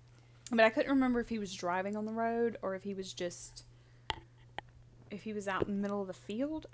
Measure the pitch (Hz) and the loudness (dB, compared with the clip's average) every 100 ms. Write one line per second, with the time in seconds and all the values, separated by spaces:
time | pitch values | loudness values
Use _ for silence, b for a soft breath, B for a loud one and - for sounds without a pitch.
0 | - - B B - 226 220 254 - 277 | -20 -20 B B 0 6 8 6 4 6
1 | 254 240 233 226 196 190 180 185 196 208 | 6 2 0 -2 -4 -4 0 0 0 -2
2 | 214 226 226 233 233 - 190 190 202 190 | -4 0 0 2 2 0 -4 -4 -6 -6
3 | 190 - 175 - - - - b b b | -6 -4 -4 -2 -6 -8 -16 b b b
4 | b - - - - - - - - - | b -8 -10 -20 -20 -16 -16 -16 -20 -20
5 | - 202 220 208 196 190 - 202 202 202 | -12 -10 -8 -6 -2 -2 -2 -2 -2 -2
6 | 190 180 - 214 285 311 - | -4 -8 -8 -4 -4 -4 -8